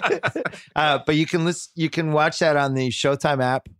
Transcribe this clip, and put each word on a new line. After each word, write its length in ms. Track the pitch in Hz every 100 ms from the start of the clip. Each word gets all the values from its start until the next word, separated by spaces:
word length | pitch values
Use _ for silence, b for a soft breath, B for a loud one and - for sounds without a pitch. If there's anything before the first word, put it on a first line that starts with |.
| - 392 208 - - B B -
Uh, 240 | 151 139 -
but 100 | 151
you 100 | 156
can 200 | 175 165
listen, 260 | 170 - -
you 140 | 160
can 220 | 160 160
watch 280 | 151 156 -
that 160 | 165 147
on 180 | 139 131
the 140 | 127
Showtime 520 | 113 143 139 160 143
app. 240 | 127 131 - -